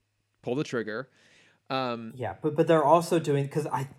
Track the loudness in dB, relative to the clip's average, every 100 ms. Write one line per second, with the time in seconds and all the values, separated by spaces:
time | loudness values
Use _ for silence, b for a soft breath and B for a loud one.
0 | _ _ _ _ -6 -4 -2 -4 -6 -8
1 | -10 b b b b b _ -4 -4 -6
2 | -8 -8 -8 -4 -4 0 4 4 6 4
3 | 4 0 2 0 0 -2 -4 -4 -6